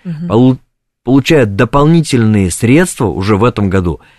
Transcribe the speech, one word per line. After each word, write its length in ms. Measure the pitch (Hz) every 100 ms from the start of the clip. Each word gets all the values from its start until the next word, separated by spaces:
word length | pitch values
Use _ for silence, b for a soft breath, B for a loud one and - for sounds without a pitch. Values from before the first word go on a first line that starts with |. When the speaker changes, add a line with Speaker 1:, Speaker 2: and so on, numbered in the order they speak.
Speaker 1:
Мгм. 240 | 185 156 170
Speaker 2:
полу-, 300 | 107 127 127 _ _ _ _
получают 500 | - 135 - 156 110
дополнительные 960 | 98 127 143 151 170 156 127 110 107 92
средства 560 | - 117 147 185 - 104
уже 300 | 85 98 98
в 80 |
этом 240 | 120 110 98
году 320 | 95 87 76 b